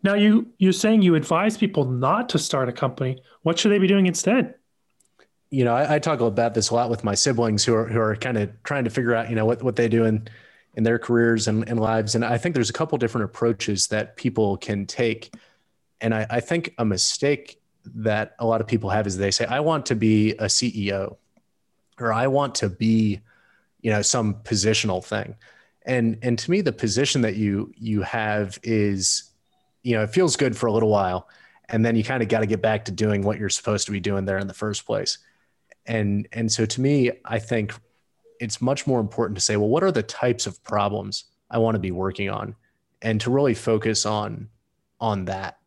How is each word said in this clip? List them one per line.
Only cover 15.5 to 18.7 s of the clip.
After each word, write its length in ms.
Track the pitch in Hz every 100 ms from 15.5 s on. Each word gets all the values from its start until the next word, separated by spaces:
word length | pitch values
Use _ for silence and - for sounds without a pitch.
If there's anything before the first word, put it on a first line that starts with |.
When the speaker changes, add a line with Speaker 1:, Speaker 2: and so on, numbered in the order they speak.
| _ _ _ _ _
Speaker 2:
And 140 | 113
I, 120 | 110 107
I 100 | 123
think 340 | 120 170 165 -
a 60 |
mistake 760 | 113 95 - - 143 143 - - _ _ -
that 400 | 117 107 107 107 _
a 80 | 117
lot 160 | 113
of 40 |
people 220 | 110